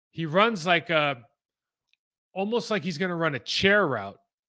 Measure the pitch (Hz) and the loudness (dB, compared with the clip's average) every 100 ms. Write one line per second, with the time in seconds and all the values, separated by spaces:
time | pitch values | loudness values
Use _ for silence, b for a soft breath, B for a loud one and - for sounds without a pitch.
0 | _ - 165 160 220 220 160 170 - 160 | _ -10 -2 2 2 2 0 0 2 0
1 | 147 131 113 _ _ _ _ _ _ _ | 0 -4 -12 _ _ _ _ _ _ _
2 | _ _ _ 180 208 233 - 208 151 147 | _ _ _ -6 -2 -2 -2 -2 -2 -4
3 | 185 170 165 135 - - 190 208 180 120 | -4 0 -2 -2 -6 0 4 4 2 -2
4 | 98 - _ _ | -6 -12 _ _